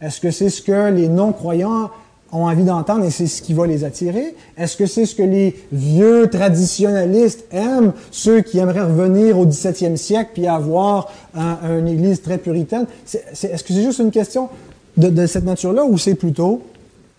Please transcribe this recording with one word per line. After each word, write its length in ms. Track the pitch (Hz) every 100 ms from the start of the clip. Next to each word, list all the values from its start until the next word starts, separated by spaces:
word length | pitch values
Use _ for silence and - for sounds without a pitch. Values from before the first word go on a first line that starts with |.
Est-ce 200 | 156 -
que 100 | 175
c'est 180 | - 196
ce 120 | -
que 280 | - 202 208
les 180 | 185 165
non-croyants 800 | 175 208 208 170 170 208 226 214 - - _ _
ont 140 | 165 170
envie 180 | 165
d'entendre 400 | 185 170 156 220
et 60 | 175
c'est 180 | 156 165
ce 120 | -
qui 140 | -
va 120 | 160 170
les 180 | 147
attirer ? 500 | 147 - 175 208 320 - - -
Est-ce 200 | 170 -
que 100 | 196
c'est 200 | 226 214
ce 80 |
que 80 | -
les 320 | 190 196 190 - -
vieux 580 | 143 147 160 220 233 226
traditionnalistes 1160 | 180 196 165 180 - 202 196 175 214 233 - -
aiment, 400 | 180 233 262 208 - -
ceux 300 | - 214 226
qui 180 | - 180
aimeraient 240 | 185 190
revenir 560 | 170 160 185 196 220 185
au 80 | 170
dix-septième 500 | 143 190 - 170 160
siècle 360 | - 214 220
puis 120 | 175 175
avoir 600 | 160 147 175 202 202 - - -
un, 440 | 160 170 170 165 165
une 100 | 170
église 320 | 160 190 185
très 180 | 160 180
puritaine ? 480 | 175 165 151 226 240 - -
C'est, 180 | - -
c'est, 160 | 147 190
est-ce 140 | 160
que 100 | -
c'est 100 | 185
juste 180 | 254 247
une 100 | 220
question 380 | 220 202 254 254 - - - _ -
de, 120 | 180
de 180 | 165 170
cette 180 | 185
nature-là 400 | 180 180 180 233
ou 120 | 285 175
c'est 200 | 196 185
plutôt, 460 | 170 151 175 240 - - _ _ _